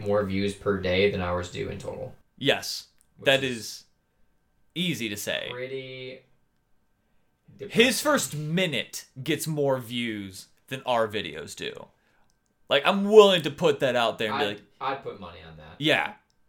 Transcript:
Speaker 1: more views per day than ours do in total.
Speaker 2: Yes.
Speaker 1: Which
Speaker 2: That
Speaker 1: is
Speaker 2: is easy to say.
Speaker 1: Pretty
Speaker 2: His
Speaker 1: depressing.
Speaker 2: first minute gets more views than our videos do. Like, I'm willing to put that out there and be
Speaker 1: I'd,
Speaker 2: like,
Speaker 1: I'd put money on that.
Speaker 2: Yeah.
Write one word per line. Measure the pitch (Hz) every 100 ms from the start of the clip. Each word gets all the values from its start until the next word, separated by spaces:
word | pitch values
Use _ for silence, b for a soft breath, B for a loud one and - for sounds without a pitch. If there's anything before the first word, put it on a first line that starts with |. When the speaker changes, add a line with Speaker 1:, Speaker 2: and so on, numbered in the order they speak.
| 101
Speaker 1:
more | 104
views | 95 95 101
per | 98 101 95
day | 92 92 101
than | 95
ours | 90 90 90
do | 101 101
in | -
total. | - - - - _ -
Speaker 2:
Yes. | 135 98 - - - _ _ -
Speaker 1:
Which | 139
Speaker 2:
That | 135
Speaker 1:
is | 135 120
Speaker 2:
is | 104 - - _ _ _ _ _ _ _ _ -
easy | 180 117 113
to | 101
say. | - 73 -
Speaker 1:
Pretty | 123 131 135 131 131 127 127 _ _ _ _ _ _ _ _ _ _ _ _ _ 101
Speaker 2:
His | - 185 247 -
Speaker 1:
depressing. |
Speaker 2:
first | - - - 147
minute | 151 170 180 123 - - - -
gets | 127 147 156
more | 151 139 131
views | 113 123 120 107 98 95 - _ -
than | 131 -
our | 120 110
videos | 104 90 78 73 -
do. | - - - _ _ _ _ _ _ _ -
Like, | 143 151
I'm | 196 202
willing | 214 202 185
to | 151
put | 139 170 143
that | 135 120
out | 113 -
there | 110
and | 107
be | 104
Speaker 1:
I'd, |
Speaker 2:
like, | 104 - -
Speaker 1:
I'd | 131 131
put | - -
money | 87 - 80
on | 78
that. | - -
Speaker 2:
Yeah. | 151 120 78 - _ _